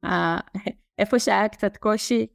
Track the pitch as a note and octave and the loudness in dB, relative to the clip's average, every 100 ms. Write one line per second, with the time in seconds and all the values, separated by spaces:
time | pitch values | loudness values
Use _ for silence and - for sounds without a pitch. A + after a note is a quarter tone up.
0 | F#3 F3+ E3+ E3 - F#3+ - - _ - | -2 0 0 -2 -6 -10 -8 -10 _ -2
1 | G3+ B3 - G3 G#3 - G#3 G3+ G#3+ G#3+ | 2 2 2 2 2 0 -4 -2 -2 0
2 | - A#3+ A3 | 0 0 0